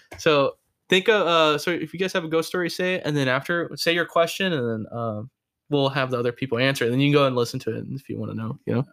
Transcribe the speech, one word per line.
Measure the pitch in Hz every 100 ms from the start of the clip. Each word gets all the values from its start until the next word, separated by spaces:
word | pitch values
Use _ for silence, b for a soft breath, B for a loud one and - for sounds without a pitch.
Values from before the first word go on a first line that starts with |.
| B -
so | 165 147 135 - _ _ -
think | 190 190
of, | 214 165
uh, | 165 156 147
so | 180
if | 170 160
you | 170
guys | 190
have | 190
a | 160
ghost | 160 160
story, | 185 170
say | - 180 185
it, |
and | - 147
then | 131
after, | 131 139 175 160 151
say | 170
your | 170 160
question, | 175 165 - 190
and | 156 120 113 110
then, | 117
um, | 117 107 117 _ _ _ -
we'll | 143 135
have | 139 127
the | 123
other | 123
people | 120 131 117
answer | 135 139 117
it. |
Then | 127
you | 143
can |
go | 147 135
and | 123
listen | 117 131
to | 113 117
it | -
if | 135 -
you | 110
wanna | 107 107
know, | 110 - -
you | 113
know? | 131